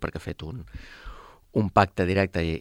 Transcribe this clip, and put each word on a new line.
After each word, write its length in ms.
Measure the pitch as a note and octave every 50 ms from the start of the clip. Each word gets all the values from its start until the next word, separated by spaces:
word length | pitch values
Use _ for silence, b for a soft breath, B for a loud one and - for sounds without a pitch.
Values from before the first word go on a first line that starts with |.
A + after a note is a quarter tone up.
| -
perquè 160 | D#2+ - -
ha 80 | -
fet 160 | D#2+ D2+ _ D#2 D#2
un, 160 | B2+ B2+ D#2+ B B B B B B B B B B B B B B B B _ -
un 140 | A#2 G#2 F#2 -
pacte 320 | A2 G2 - _ - F#2 F2+
directe 340 | F#2+ G2 G2 F#2+ - F2+ E2
i, 140 | E2 D#2+ -